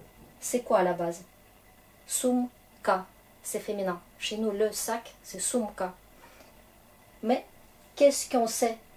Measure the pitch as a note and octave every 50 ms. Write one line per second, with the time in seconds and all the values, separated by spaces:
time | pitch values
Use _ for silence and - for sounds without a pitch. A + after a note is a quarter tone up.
0 | - - - - - - - - - - - A#3+ - - A3 G3 F3+ F3+ F3 E3+
1 | F3 E3+ E3+ - - - - - - - - - - - - - - - - -
2 | - - - - - B3+ B3 B3 B3 B3 - - - - - - - G#3+ F#3+ F#3
3 | F#3 - - - - - - - - - - G#3 - - G#3 G3+ F#3+ F#3 F3+ F3+
4 | - - - - - - G#3+ G#3+ A3 G#3+ G3 G3+ A3 G#3+ G#3 - - - A3+ A#3+
5 | - - - - - - - F#3 - - - B3 A3 G3+ - - F#3+ F#3 F#3 -
6 | - - - - - - - - - - - - - - - - - - - -
7 | - - - - - A3 B3+ - - - - - - - - - - - - -
8 | C#4+ C#4+ C#4 - - - - B3 A3+ A3+ - - B3 A3+ A3+ - - - -